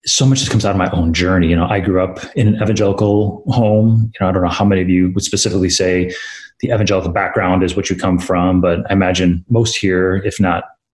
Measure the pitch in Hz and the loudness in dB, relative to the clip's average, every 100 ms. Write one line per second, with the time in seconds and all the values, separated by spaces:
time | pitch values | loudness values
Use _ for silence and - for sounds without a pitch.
0 | - - 131 135 - 110 101 95 92 85 | -6 0 2 2 0 -2 0 0 0 0
1 | 82 82 90 92 82 85 87 101 95 92 | 0 0 0 2 2 2 0 0 0 0
2 | 92 - - - 107 101 104 107 101 95 | -2 -4 -8 0 0 2 0 0 0 0
3 | 104 104 104 - - 120 110 107 110 113 | 2 2 0 -4 -4 0 2 4 4 2
4 | 113 - 95 92 90 - 101 95 92 90 | 0 -2 -2 0 -2 0 0 2 2 2
5 | 92 92 - 101 107 92 90 - 92 90 | 2 0 -4 -2 -2 0 0 0 0 0
6 | 90 - - - - _ - 110 104 95 | -2 -6 -12 -16 -20 _ -4 0 0 0
7 | 85 87 95 110 92 92 90 98 - 92 | -2 -2 -2 -2 0 0 0 -2 -4 -4
8 | 95 90 - 90 90 90 90 85 - 98 | -2 -2 0 0 2 2 2 0 0 0
9 | 92 90 90 85 - 113 113 - 98 92 | 0 2 0 0 0 0 0 -2 0 0
10 | 92 95 98 - 92 82 - - _ | 0 0 -4 -2 0 0 -6 -18 _